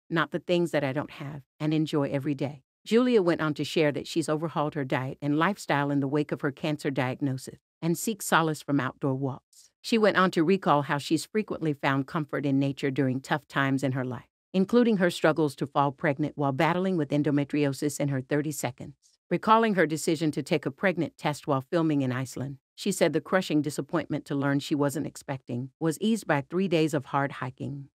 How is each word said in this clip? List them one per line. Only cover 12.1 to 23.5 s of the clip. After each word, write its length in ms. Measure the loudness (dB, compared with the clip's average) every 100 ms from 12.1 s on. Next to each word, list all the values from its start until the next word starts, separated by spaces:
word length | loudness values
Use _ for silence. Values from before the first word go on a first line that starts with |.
| -4 -4 -4
in 140 | 0 0
nature 320 | 0 -2 -2
during 300 | 0 0 -2
tough 260 | -2 -4 -2
times 380 | -2 0 0
in 80 | 0
her 120 | -2
life, 240 | -4 -8 -14 _ _
including 440 | 0 2 4 4 4
her 140 | 2
struggles 440 | 2 2 4 0 -2
to 100 | -2
fall 260 | 2 0
pregnant 440 | 0 -2 0 -2 0
while 160 | 0
battling 440 | 2 2 2 0 0
with 140 | 0
endometriosis 880 | 0 2 2 0 0 0 0 -4 -2
in 80 | -2
her 120 | -2
thirty 300 | -2 -2 -2
seconds. 460 | -4 -6 -6 -16 -20 _ _ -4
Recalling 460 | -2 4 4 4 2
her 100 | 2
decision 460 | 0 -2 0 0
to 100 | -2
take 240 | 0 -2 -2
a 60 |
pregnant 440 | -2 0 0 -4 -4
test 300 | -4 -2 -2
while 140 | -2
filming 420 | 0 0 2 2
in 80 | 0
Iceland, 480 | -2 -4 -8 -8 -10 _
she 180 | -6 -4
said 200 | 2 2
the 80 | 2
crushing 420 | 0 0 2